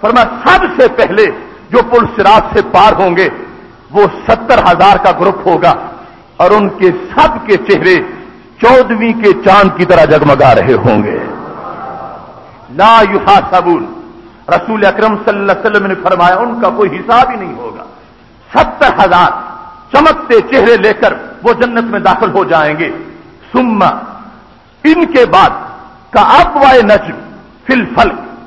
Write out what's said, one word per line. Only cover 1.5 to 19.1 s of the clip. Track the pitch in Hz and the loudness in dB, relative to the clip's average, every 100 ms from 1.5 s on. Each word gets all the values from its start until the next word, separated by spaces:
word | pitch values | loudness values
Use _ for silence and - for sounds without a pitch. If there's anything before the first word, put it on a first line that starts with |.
| - - | -20 -4
जो | 247 | -2
पुल | 226 240 220 | 0 0 0
सिरात | - 196 214 - 226 | 0 2 2 2 -2
से | |
पार | - 180 214 | 0 2 2
होंगे | 190 185 175 170 - - - - - - | 2 0 0 -2 -4 -18 -20 -20 -20 -6
वो | 160 196 | 0 0
सत्तर | - - 226 233 240 190 | 0 -2 -2 2 0 2
हजार | 175 190 190 | 2 4 4
का | 196 | 2
ग्रुप | 165 180 - - | 0 -2 -2 -2
होगा | 175 175 135 - - - - _ - | 0 0 0 -6 -18 -20 -20 _ -2
और | 180 | 2
उनके | 208 196 - 185 | 2 0 0 -2
सब | - - - 311 - - | 0 -6 0 0 0 -2
के | 190 | -2
चेहरे | - 202 185 175 - - - - - _ | 0 0 2 0 -2 -14 -20 -20 -20 _
चौदहवीं | 226 254 247 220 226 | 2 4 2 -2 -2
के | 226 208 | 0 0
चांद | 185 196 196 196 - | 2 4 4 2 0
की | 180 | 2
तरह | 175 151 | 4 4
जगमगा | 151 147 135 139 | 2 2 2 4
रहे | 110 127 | 4 2
होंगे। | 113 113 107 101 - - - - - - - - - - - - - - - - 131 | 0 2 0 -2 -6 -8 -14 -16 -16 -16 -14 -14 -14 -16 -18 -20 -20 -20 -20 -16 0
ला | 208 226 | 4 4
युहासबून, | 208 202 185 196 - 180 175 170 110 - - - - - - | 4 0 2 2 2 -2 0 -2 -4 -14 -20 -20 -20 -18 -4
रसूल | 170 - 214 | -4 -2 -2
अकरम | 202 202 220 208 | 0 0 -2 0
सल्लल्लाहु | 226 202 196 185 | -4 -2 -2 -2
अलैहि | 220 | 0
वसल्लम | 208 196 | -2 -2
ने | 185 | -4
फरमाया, | - 185 175 185 | -2 0 2 0
उनका | 240 233 202 | -2 -2 -4
कोई | 190 196 | 0 -2
हिसाब | 185 202 233 254 | -4 0 2 2
ही | 226 | -2
नहीं | 180 - | -10 -12
होगा। | 147 - - - _ _ _ _ _ 240 | -14 -16 -20 -20 _ _ _ _ _ -2
सत्तर | - - 269 - | -2 0 -2 2
हजार | 196 | 2